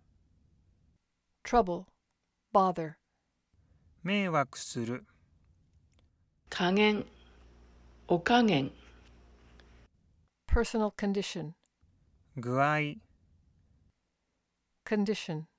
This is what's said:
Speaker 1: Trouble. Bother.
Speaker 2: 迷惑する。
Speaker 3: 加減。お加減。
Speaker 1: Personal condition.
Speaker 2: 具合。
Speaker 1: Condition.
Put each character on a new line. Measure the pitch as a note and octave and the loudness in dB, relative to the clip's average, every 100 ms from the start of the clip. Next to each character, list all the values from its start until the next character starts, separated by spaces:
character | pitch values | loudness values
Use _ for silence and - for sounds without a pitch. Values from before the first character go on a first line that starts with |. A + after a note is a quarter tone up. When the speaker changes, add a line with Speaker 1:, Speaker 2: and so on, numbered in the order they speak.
| _ _ _ _ _ _ _ _ _ _ _ _ _ _ | _ _ _ _ _ _ _ _ _ _ _ _ _ _
Speaker 1:
Trouble. | - A#3+ F#3 F3 F#3 _ _ _ _ _ _ | 0 2 2 -2 -10 _ _ _ _ _ _
Bother. | G#3 F#3+ E3+ D#3+ D#3+ _ _ _ _ _ _ _ _ _ _ | 2 2 0 -8 -12 _ _ _ _ _ _ _ _ _ _
Speaker 2:
迷 | E3+ G3+ F#3+ | -4 -2 2
惑 | D#3 C3+ - | 0 0 -4
す | - B2+ A2+ | -10 -6 -6
る。 | B2+ - _ _ _ _ _ _ _ _ _ _ _ _ _ _ | -8 -12 _ _ _ _ _ _ _ _ _ _ _ _ _ _
Speaker 3:
加 | - F3+ | -4 0
減。 | G3 G#3+ G#3 - - - - - - - - - - - | 4 2 2 -4 -16 -20 -20 -20 -20 -20 -20 -20 -20 -2
お | F3 | -2
加 | - A#3+ | 4 4
減。 | A3+ D3+ C3+ - - - - - - - - - - - - _ _ _ _ _ - | 4 2 0 -8 -20 -20 -20 -20 -20 -20 -20 -20 -20 -20 -20 _ _ _ _ _ 2
Speaker 1:
Personal | A#3+ A3+ A3+ G#3+ | 2 4 0 -2
condition. | - G3+ G3+ F#3+ F3 D#3 - _ _ _ _ _ _ _ - | -2 -4 -4 -4 -8 -10 -14 _ _ _ _ _ _ _ -10
Speaker 2:
具 | A#2+ B2+ | -4 0
合。 | C#3+ D3+ D3 G#3+ - _ _ _ _ _ _ _ _ _ _ _ _ _ _ _ _ _ - | 2 2 -2 -8 -16 _ _ _ _ _ _ _ _ _ _ _ _ _ _ _ _ _ -4
Speaker 1:
Condition. | G#3+ G3+ G3+ - D#3 D#3+ | -2 -2 -4 -6 -10 -10